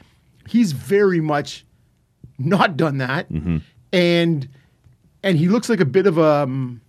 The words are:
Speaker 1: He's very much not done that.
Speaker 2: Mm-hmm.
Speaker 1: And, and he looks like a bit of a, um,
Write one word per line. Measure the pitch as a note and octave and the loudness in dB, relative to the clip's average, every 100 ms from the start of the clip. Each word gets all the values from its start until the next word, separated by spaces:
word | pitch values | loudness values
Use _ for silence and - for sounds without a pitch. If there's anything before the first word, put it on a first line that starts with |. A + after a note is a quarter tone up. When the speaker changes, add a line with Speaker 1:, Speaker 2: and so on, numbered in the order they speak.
| _ _ _ _ - | _ _ _ _ -2
Speaker 1:
He's | A3+ G#3+ | 0 0
very | C3+ A2 G3+ G3+ F3 | -2 -2 2 2 2
much | D#3 D3 D3 - _ _ _ _ _ _ - - | -2 -4 -4 -14 _ _ _ _ _ _ -20 -8
not | C3+ G3 A3+ D3 | -2 0 0 0
done | D#3+ C#3 | -2 -2
that. | B2+ C#3+ - | -4 -4 -4
Speaker 2:
Mm-hmm. | D#2+ E2+ D#2+ - _ - | -6 -2 -4 -6 _ -4
Speaker 1:
And, | F#3 F3 E3+ E3+ D3+ C3+ - _ _ _ _ _ _ | 0 2 2 0 -2 -6 -16 _ _ _ _ _ _
and | G3 E3 | -2 0
he | F3 | 2
looks | A#3 - | 0 0
like | G#3+ | -2
a | D#3 | 2
bit | F#3+ F#3+ | 2 2
of | D#3+ | 4
a, | D#3 D3 | 4 2
um, | C#3 C3+ B2+ A#2 | 0 -4 -6 -10